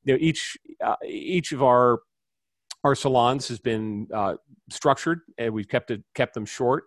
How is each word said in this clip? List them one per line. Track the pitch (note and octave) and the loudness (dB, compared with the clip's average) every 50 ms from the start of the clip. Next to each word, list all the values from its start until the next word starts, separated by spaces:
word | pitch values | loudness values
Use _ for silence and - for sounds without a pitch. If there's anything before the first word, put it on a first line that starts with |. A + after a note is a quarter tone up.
| - | 0
you | C3+ C3 | 0 2
know, | C3+ | 2
each, | D3+ D#3+ E3 - - - - - _ - - - - | 2 2 0 -2 -4 -10 -12 -14 _ -18 -12 -6 -4
uh, | A2+ - - - | -2 -2 -4 -6
each | - - - C#2+ C3+ F#3 F3+ - - D#3 | -8 -10 -10 -6 -4 -2 -2 -2 -4 -2
of | B2+ C#3 | 2 4
our, | B2+ B2 B2 B2 B2 A#2 A2+ - _ _ _ _ _ _ _ _ _ _ _ _ - - - - | 6 6 6 6 4 4 2 -2 _ _ _ _ _ _ _ _ _ _ _ _ -20 -8 -2 0
our | C#3+ C#3 | 0 2
salons | - - C#3+ C3 B2 A#2 A#2+ C3 C#3+ B2+ - | 2 0 2 4 4 4 4 2 0 -2 -8
has | B2 A2 | -10 -6
been, | - A#2+ A2+ A2 A2 G#2+ G#2 G#2 A2 - - | -4 -2 -2 -2 -2 -4 -6 -6 -8 -6 -4
uh, | G#2+ G2+ G2 E2+ - _ _ _ _ _ - | -2 -2 -2 -4 -6 _ _ _ _ _ -18
structured, | - - - D3 C3+ - - E3 E3 E3+ - - _ | -10 -2 0 2 2 2 0 -2 -4 -4 -6 -12 _
and | - A#2 A#2 A2 | -6 -6 -4 -4
we've | A2 G2+ - | -4 -4 -2
kept | - B2 - - | -2 -4 -2 -4
it, | A#2+ G#2 - _ - | -6 -8 -8 _ -4
kept | - C3 - - | -2 -2 -2 -4
them | A#2 G#2+ | -6 -10
short | G#2 - - C3 A#2+ C3+ D#3 - | -8 -6 -2 0 0 0 0 -2